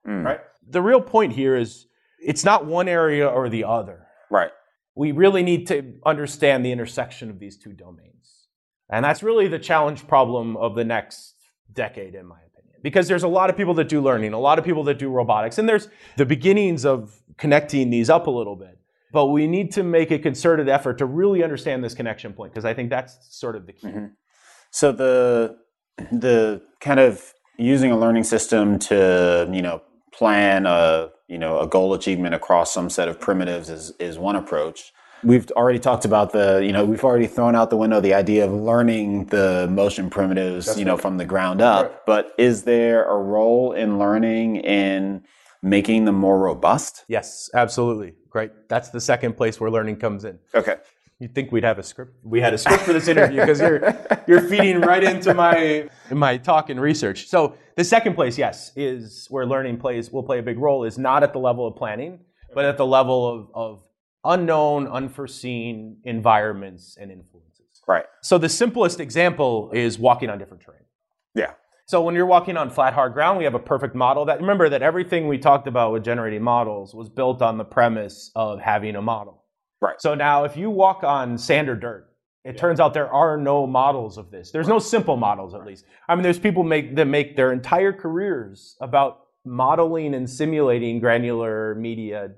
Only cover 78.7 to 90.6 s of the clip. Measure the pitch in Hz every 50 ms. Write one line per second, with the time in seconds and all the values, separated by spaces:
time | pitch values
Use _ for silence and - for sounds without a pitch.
78.7 | 104 104 104 107 104 101 104 117 113 107 104 98 - _ _ _ _ _ _ _
79.7 | _ - 104 87 - - - 151 151 143 143 147 143 143 147 143 143 147 190 220
80.7 | 208 190 190 190 185 190 170 139 143 139 127 120 120 117 - - 147 151 151 135
81.7 | 120 101 120 120 107 92 - _ _ _ _ _ _ _ - 131 117 - 165 175
82.7 | 165 143 160 143 - 156 143 117 127 139 165 160 151 151 143 139 143 143 139 127
83.7 | 131 127 135 143 139 131 113 107 95 107 98 - 101 90 87 - - 156 165 190
84.7 | 226 214 220 - 233 220 - 170 139 120 113 101 104 98 95 90 92 101 101 107
85.7 | 95 - _ _ _ _ _ - 170 180 180 175 175 175 208 208 170 185 170 160
86.7 | 160 156 143 123 135 151 156 135 143 147 143 143 147 139 131 131 127 127 123 -
87.7 | 170 180 196 196 190 196 - 160 160 180 202 202 165 123 107 98 98 - - -
88.7 | _ - 131 120 131 139 139 131 - _ _ _ _ _ - 127 123 123 127 135
89.7 | 156 165 165 165 165 165 156 147 139 127 127 123 127 - 151 156 160 151